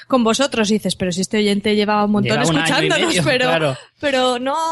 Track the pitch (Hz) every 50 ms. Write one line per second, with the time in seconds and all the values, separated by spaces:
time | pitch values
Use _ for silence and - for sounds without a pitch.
0 | - - 269 254 233 226 220 - 269 285 - 226 214 190 214 208 - 185 - -
1 | 196 185 165 180 190 - - 214 208 202 202 202 202 214 214 208 208 202 214 208
2 | 208 208 208 208 196 - - - - 170 160 160 165 160 - - - - - -
3 | - 349 - 180 151 302 262 247 254 254 170 165 156 143 131 - - - _ _
4 | 302 285 262 254 254 254 247 240 254 269 285 320 320 320